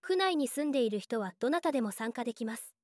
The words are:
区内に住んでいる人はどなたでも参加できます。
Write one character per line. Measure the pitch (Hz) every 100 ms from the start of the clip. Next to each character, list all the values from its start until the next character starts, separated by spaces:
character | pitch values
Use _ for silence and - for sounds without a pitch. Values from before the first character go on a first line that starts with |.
区 | - 370
内 | 381 339
に | 269
住 | - 294
ん |
で | 277
い | 233
る | 208
人 | - 226
は | 190 -
ど | 240
な | 330
た | 330
で | 277
も | 226
参 | - 226
加 | 233
で | 240
き | 226
ま | 220 226
す。 | - -